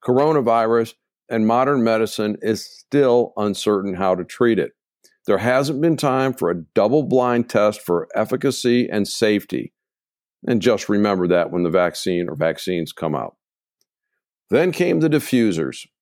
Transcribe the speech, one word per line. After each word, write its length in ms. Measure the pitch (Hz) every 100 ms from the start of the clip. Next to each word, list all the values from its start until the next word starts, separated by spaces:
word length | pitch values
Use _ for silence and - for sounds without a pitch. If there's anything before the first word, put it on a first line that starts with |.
coronavirus, 920 | - 127 151 151 117 117 113 117 113 - _ _ _
and 200 | 117 110
modern 360 | 120 135 139
medicine 540 | 113 110 110 - 107 101
is 200 | 107 104
still 720 | - - _ 143 131 120 - -
uncertain 600 | 104 98 107 101 98 92
how 180 | 95
to 100 | 92
treat 360 | 87 - 120 101
it. 140 | 67 - _ _ _ _ -
There 140 | 95
hasn't 420 | 113 127 139 143
been 160 | 165 147
time 360 | 147 131 135
for 180 | 127 87
a 100 | 87 78 -
double-blind 760 | 104 151 120 127 123 120 120
test 320 | 110 107 -
for 260 | - 85 -
efficacy 720 | - 110 127 139 123 120 120 117
and 200 | 104 98
safety. 640 | - 110 104 - 64 - _ _ _ _ _ _ _ -
And 140 | 117
just 260 | 120 104 -
remember 400 | 104 104 95 87
that 200 | 87 80
when 140 | 87
the 80 | 87
vaccine 580 | 92 90 - 95 87 87
or 60 | 73
vaccines 560 | 80 78 - 87 80
come 240 | - 80 71
out. 200 | 50 - _ _ _ _ _ _ _ _ _ _ _
Then 200 | 120 180
came 280 | - 175 170
the 100 | 156
diffusers, 800 | 147 - 127 113 82 67 - - _